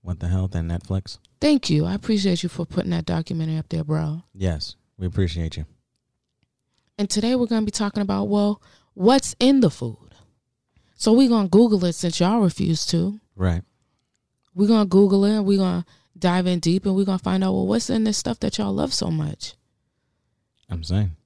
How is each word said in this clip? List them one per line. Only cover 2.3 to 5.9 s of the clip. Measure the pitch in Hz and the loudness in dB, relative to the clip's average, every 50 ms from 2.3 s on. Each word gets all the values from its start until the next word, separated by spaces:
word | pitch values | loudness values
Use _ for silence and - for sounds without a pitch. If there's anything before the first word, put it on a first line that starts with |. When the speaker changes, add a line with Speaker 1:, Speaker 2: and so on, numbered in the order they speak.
| 180 165 - | -2 -2 -4
Speaker 2:
you | 175 | -8
for | - - 170 | -6 -8 -10
putting | - - - - - | -6 -4 -6 -4 -2
that | - - - | -4 -4 -4
documentary | - - 165 165 - - 165 160 160 160 | -4 -4 -4 -4 -6 -6 -6 -4 -4 -4
up | 160 156 _ | -6 -6 _
there, | - - | -6 -8
bro. | - 147 156 156 160 156 151 165 - _ | -4 -4 -4 -4 -4 -4 -6 -8 -12 _
Speaker 1:
Yes, | _ 98 95 92 82 78 - - - _ _ _ _ - | _ -4 -2 -2 -2 -4 -6 -12 -14 _ _ _ _ -8
we | 95 90 | -8 -4
appreciate | - - 95 87 78 82 82 80 - | -2 -2 -2 -2 -2 -4 -6 -6 -6
you. | - 76 - _ _ _ _ | -8 -12 -12 _ _ _ _